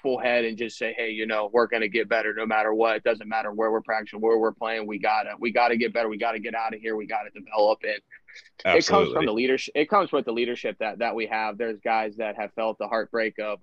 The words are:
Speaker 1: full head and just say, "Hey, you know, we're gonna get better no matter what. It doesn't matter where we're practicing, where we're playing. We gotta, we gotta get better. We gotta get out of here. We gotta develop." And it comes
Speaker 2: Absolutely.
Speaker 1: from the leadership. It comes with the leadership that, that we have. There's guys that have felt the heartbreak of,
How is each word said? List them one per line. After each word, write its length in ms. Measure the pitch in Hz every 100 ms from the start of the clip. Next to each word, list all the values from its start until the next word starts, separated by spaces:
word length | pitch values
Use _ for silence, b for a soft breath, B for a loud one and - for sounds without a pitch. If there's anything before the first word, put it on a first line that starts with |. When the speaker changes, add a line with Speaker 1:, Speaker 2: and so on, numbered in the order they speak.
Speaker 1:
full 160 | 139 123
head 260 | 123 120 117
and 100 | 110
just 220 | 113 -
say, 160 | 113 113
"Hey, 140 | 113
you 160 | 110 110
know, 240 | 107 104
we're 140 | 117 110
gonna 220 | 117 107
get 200 | 113 104
better 240 | 113 107
no 140 | 107 113
matter 260 | 110 107
what. 240 | 110 113 110
It 80 |
doesn't 240 | 120 110 107
matter 240 | 110 107
where 180 | 104 110
we're 120 | 110
practicing, 380 | 104 110 104 104
where 180 | 113 113
we're 140 | 110
playing. 340 | 104 113 113 107
We 120 | 104
gotta, 360 | 107 110 101 101
we 140 | 117
gotta 240 | 117 120 117
get 160 | 117
better. 160 | 113 113
We 80 | 107
gotta 220 | 117 113
get 160 | 113
out 180 | 110 113
of 60 | 110
here. 160 | 113 107
We 100 | 104
gotta 220 | 110 104
develop." 500 | 107 90 110 104 110
And 100 | 104
it 680 | 104 - - _ - - -
comes 140 | - 165
Speaker 2:
Absolutely. 380 | 156 - -
Speaker 1:
from 120 | 123 151
the 60 |
leadership. 400 | 110 127 131 -
It 140 | - 151
comes 240 | 208 175
with 120 | 143 120
the 60 |
leadership 440 | 117 120 120 117 101
that, 200 | 110 98
that 160 | 117
we 120 | 113 107
have. 320 | 110 107 104
There's 220 | 117 104
guys 340 | 117 113 110 107
that 200 | 107 104
have 160 | 104
felt 260 | - 110 107
the 80 | 104
heartbreak 520 | 113 104 117 110 -
of, 180 | 107 101